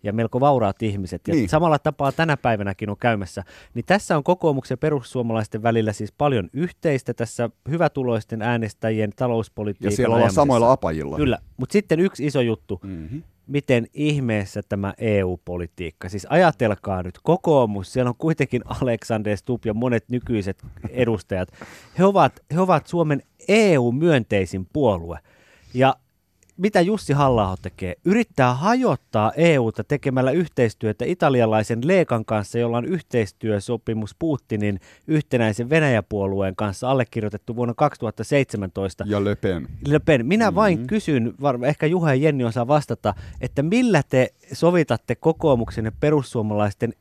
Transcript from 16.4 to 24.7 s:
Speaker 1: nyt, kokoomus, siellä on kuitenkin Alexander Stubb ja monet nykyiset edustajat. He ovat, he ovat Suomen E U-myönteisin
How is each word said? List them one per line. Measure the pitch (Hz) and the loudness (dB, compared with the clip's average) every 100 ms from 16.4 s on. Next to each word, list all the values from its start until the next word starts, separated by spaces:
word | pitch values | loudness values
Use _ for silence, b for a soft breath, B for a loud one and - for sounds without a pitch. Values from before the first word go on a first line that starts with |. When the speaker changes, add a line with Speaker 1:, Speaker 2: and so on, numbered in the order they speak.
| 175 - 117 101 - 92 | 2 2 -2 -2 -4 -6
Speaker 1:
nyt, | 90 - | -6 -6
kokoomus, | - 170 - 147 117 101 95 | 0 0 4 2 2 -2 -6
siellä | 131 123 | -2 -2
on | 120 | -2
kuitenkin | 160 160 135 123 - 123 | -4 -2 -2 -2 -6 -4
Alexander | 131 113 - 110 104 101 | -2 -2 -2 -4 -2 -6
Stubb | - 120 117 | -4 -6 -4
ja | |
monet | 107 123 117 - | -2 0 -2 -2
nykyiset | 123 113 113 95 95 - - 107 | -6 -2 -2 -2 -8 -14 -14 -10
edustajat. | 123 117 107 - 95 92 B B B B - | -2 0 0 -4 -6 -6 B B B B 2
He | |
ovat, | 190 196 139 - _ | 4 4 2 0 _
he | 156 | -2
ovat | 185 160 - | 2 2 0
Suomen | 175 156 143 - _ - | -2 0 0 -4 _ 0
E | 208 214 151 | 4 6 4
U-myönteisin | 120 123 170 143 107 101 92 95 92 | 4 2 2 2 2 0 0 -4 -6